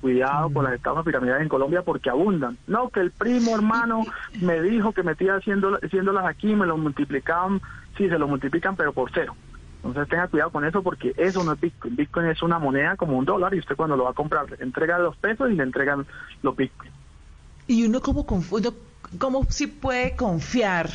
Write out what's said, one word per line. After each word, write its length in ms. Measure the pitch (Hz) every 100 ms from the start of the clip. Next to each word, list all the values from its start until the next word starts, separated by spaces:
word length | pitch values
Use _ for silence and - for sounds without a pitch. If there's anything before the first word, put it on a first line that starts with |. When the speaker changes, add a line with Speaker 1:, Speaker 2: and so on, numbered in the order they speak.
Speaker 1:
Cuidado 480 | 135 123 131 147 156
Speaker 2:
Mm. 40 |
Speaker 1:
con 100 | 147
las 80 | 139
estafas 300 | 123 147 143
piramidales 380 | 165 135 127 131
en 60 | 156
Colombia 320 | 143 139 175
porque 260 | 175 151 -
abundan. 480 | 127 196 185 127 123 -
No, 220 | 202 247
que 120 | -
el 100 | 185
primo 440 | - 214 247 233
hermano 500 | 220 214 226 233 226 220 - - 233
me 220 | 180 165
dijo 300 | 170 233 214
que 100 | 196
metía 360 | 175 156 185 196
cien 200 | 202 196
dola-, 200 | 196 196 156
cien 160 | 190 196
dólares 240 | 196 180
aquí, 240 | 156 208
me 120 | 214 185
lo 120 | 160
multiplicaban. 840 | 156 139 147 139 135 165 185 196 - - - -
Sí, 100 | 196
se 100 | 165
lo 80 | 147
multiplican, 500 | 139 135 160 185 190
pero 180 | 156
por 160 | 135 123
cero. 220 | - 151 - - - - -
Entonces 260 | - 127 147
tenga 200 | 165 180
cuidado 220 | 156 156
con 140 | 151
eso 180 | 147 180
porque 300 | 185 147 127 135
eso 260 | 175 190
no 100 | 175
es 80 | 147
Bitcoin. 360 | 170 - - 123
Bitcoin 300 | 147 - 170
es 160 | 160
una 160 | 165 170
moneda 380 | 143 135 151 190
como 200 | 170 131
un 60 |
dólar 300 | 139 202 180
y 40 | 190
usted 180 | - 143
cuando 200 | 160 139
lo 80 |
va 60 | 127
a 40 |
comprar 340 | 127 151 156 139
le 120 | 135
entrega 360 | 127 127 160 175
los 180 | 175 -
pesos 340 | 202 220 269
y 40 |
le 80 | 196
entregan 440 | 131 127 139 143 139 - - -
los 120 | 143
Bitcoin. 360 | 123 135 - - - - - - - - - -
Speaker 2:
¿Y 180 | 233 233
uno 140 | 240
cómo 240 | 254 285 294
conf-, 260 | 202 165
uno 220 | 208 220 233 - - - 175
cómo 280 | 269 262 269
sí 180 | - 294
puede 500 | - 269 247 254 254
confiar 720 | 247 170 139 247 208 180 160